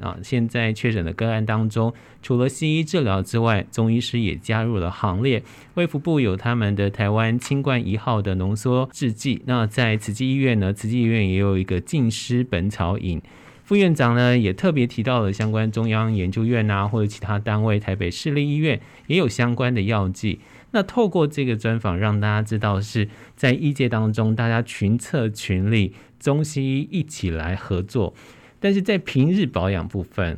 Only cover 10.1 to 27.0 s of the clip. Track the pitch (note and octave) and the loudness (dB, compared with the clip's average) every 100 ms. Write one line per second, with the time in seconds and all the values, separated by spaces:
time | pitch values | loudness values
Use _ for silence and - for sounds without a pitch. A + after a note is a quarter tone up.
10.1 | G#2 C3 C3+ C3+ A2 F#2+ G2 A2 B2 A#2 | -4 0 2 2 2 0 -2 -2 0 2
11.1 | A2+ G2 F#2+ G2+ F#2+ F#2+ F#2 - D#3+ A#2 | 2 2 2 2 0 0 -2 -2 0 0
12.1 | A2+ - A#2+ B2 F2 F#2+ - E2+ G2+ F2+ | 0 -2 -2 0 -2 -2 -2 -2 -2 -2
13.1 | D#2+ - - - - - G3+ F#3 D#3 A#2+ | -6 -8 -20 -20 -14 0 2 4 4 2
14.1 | A#2+ B2 B2 G#2 F#2+ F#3+ D3+ A#2+ - A2+ | 4 4 4 2 0 0 2 0 -2 0
15.1 | B2+ G2+ G2+ A2 A2 A2 A2 A2+ A2 A2 | 0 0 0 -2 0 0 0 0 0 0
16.1 | G#2+ F#2 F#2+ A2+ A#2+ G#2+ G2 G#2 A2+ G#2 | 0 0 0 0 2 2 0 0 0 -2
17.1 | - F#2 G#2 G#2+ G#2+ A2 G#2 G2+ F#2+ F2+ | -2 -4 -4 0 0 2 0 0 -2 -4
18.1 | - D#3+ C#3+ D3 D3 D#3 G#2+ - - - | -4 -2 0 0 0 0 -2 -6 -14 -2
19.1 | E3 C#3+ - A#2+ A#2+ B2 B2 G2 A2 F#2+ | 2 2 2 0 2 0 0 0 0 0
20.1 | F#2 A2 - - - - A3 G3 - G#3+ | -2 -4 -4 -10 -20 -4 -2 0 2 2
21.1 | F3+ D3+ D3+ C3 A2 A2+ A2+ G#2+ F2 G#2+ | 2 0 0 -2 0 0 0 0 0 2
22.1 | G#2 G#2 G#2 G#2+ A2 G#2+ G2 G2+ A2+ G2+ | 2 2 0 0 -2 0 0 -2 -2 -2
23.1 | - - - B2+ B2+ D3 C#3 B2 A2+ A2 | -4 -20 -2 0 2 0 0 0 2 0
24.1 | G#2+ A2 A2 A#2 A#2 A#2 - G2+ A#2 - | 2 2 2 2 0 -2 -2 0 0 0
25.1 | D3+ A2+ G#2+ - F#2 G2 A2+ F#2 - - | -2 -2 -4 -2 0 2 2 2 -2 -20
26.1 | - - D3 D3+ D3 C3+ C3+ D3+ F#3 | -6 0 0 0 -2 -2 -2 -2 -4